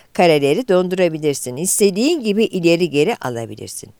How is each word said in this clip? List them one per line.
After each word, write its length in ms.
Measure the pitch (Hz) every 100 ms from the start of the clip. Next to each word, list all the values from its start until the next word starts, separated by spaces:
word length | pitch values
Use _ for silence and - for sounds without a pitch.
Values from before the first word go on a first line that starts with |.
| _
Kareleri 540 | - 180 151 139 170 262
dondurabilirsin, 880 | 180 185 185 180 160 151 135 127 123
istediğin 680 | 185 - 202 190 269 339
gibi 240 | 220 202 226
ileri 440 | 185 165 170 175
geri 260 | 139 160 -
alabilirsin. 760 | 131 117 113 107 101 - - -